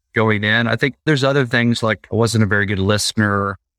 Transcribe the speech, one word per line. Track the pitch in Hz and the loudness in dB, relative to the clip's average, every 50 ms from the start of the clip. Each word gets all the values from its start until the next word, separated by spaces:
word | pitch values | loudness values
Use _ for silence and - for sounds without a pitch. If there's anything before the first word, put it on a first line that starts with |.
| _ _ _ | _ _ _
going | 117 110 110 107 104 104 | 0 2 2 2 0 0
in. | 107 110 117 120 113 | 0 0 0 0 0
I | 113 | -2
think | 117 - 139 - - _ | -2 -2 -4 -4 -4 _
there's | 156 156 135 135 | -2 0 0 0
other | 135 139 143 131 | 0 0 0 0
things, | 117 127 120 117 120 117 - - | 0 0 0 0 0 0 0 -2
like | 110 107 - - - | -2 -4 -4 -6 -6
I | - | -2
wasn't | 107 117 110 110 110 110 | 0 0 0 2 2 2
a | 95 | 2
very | 107 104 101 | 2 0 0
good | 95 104 95 | 0 -2 -2
listener. | 95 98 104 104 - - - - 107 104 101 101 98 98 101 - _ _ _ | 0 0 0 0 -2 -4 -2 0 0 0 0 -2 -4 -4 -8 -10 _ _ _